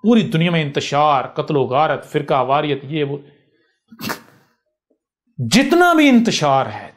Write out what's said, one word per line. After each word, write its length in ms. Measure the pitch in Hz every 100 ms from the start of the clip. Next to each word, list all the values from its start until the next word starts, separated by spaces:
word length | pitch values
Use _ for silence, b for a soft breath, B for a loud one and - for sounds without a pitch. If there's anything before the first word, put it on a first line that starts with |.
पूरी 180 | 208 233 180
दुनिया 260 | 160 175
में 100 | 170
इंतशार, 720 | 151 143 - 143 151 139 123 -
कत्लो 280 | 139 147 123
गारत, 380 | 127 156 131
फिरका 380 | - 151 147 147
वारियत, 380 | 127 139 151 139 135
ये 180 | 156
वो, 160 | 143 143 - b b b b b _ - - - - _ _ _ _ _ _ _ _ _ _ -
जितना 540 | 117 175 277 339 359
भी 140 | 330 294
इंतशार 580 | 240 226 - 147 135 120
है, 240 | 101 98